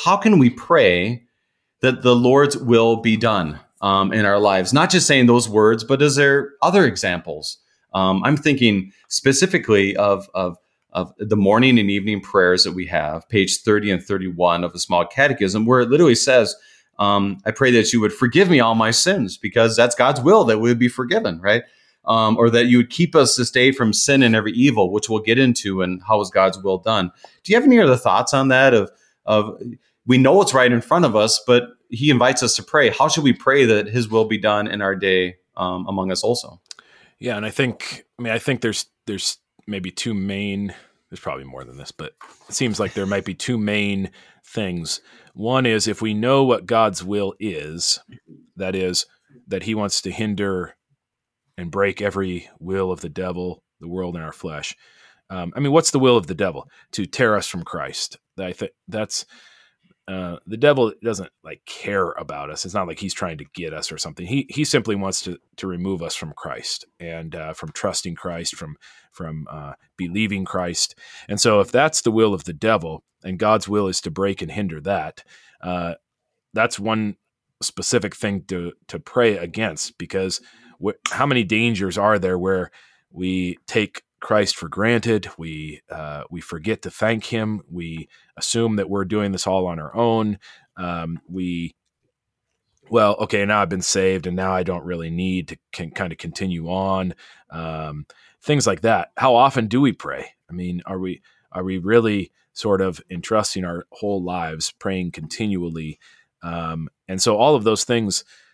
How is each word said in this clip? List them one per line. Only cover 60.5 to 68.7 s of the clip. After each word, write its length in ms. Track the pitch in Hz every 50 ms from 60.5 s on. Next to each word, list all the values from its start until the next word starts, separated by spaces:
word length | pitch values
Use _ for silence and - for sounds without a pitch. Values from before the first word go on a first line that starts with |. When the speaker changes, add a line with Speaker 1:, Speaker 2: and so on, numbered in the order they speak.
| 107
Speaker 2:
devil 360 | 113 131 147 147 135 120 107 101 _ -
doesn't, 280 | 113 110 90 92 - _ _ _
like, 220 | 80 73 _ _
care 460 | - - - - - 101 98 90 82 -
about 380 | - 82 69 71 73 71 71
us. 140 | 78 - -
It's 100 | 92 90
not 120 | 104 92
like 140 | 85 80 -
he's 120 | 98 92 -
trying 260 | - 101 87 80 73
to 60 | 76 _ _
get 200 | - 85 80 78
us 160 | 78 - -
or 80 | - -
something. 260 | - 82 76 - 87
He, 220 | 92 123 139 131 -
he 160 | - 143 151
simply 300 | - - 135 104 113 104
wants 260 | 98 98 95 92 - -
to, 160 | 95 87 - _ _ _
to 100 | - -
remove 340 | 95 90 87 90 95 98 85
us 140 | 82 80 -
from 180 | - - 78 73
Christ 520 | - - 80 65 60 - - - - - _ _ _
and, 340 | 87 85 82 82 82 78 78
uh, 200 | 85 78 78 80
from 180 | - - 78 -
trusting 420 | - - 98 90 - - 92 82
Christ, 400 | - - 90 85 85 85 - -
from, 220 | - 85 76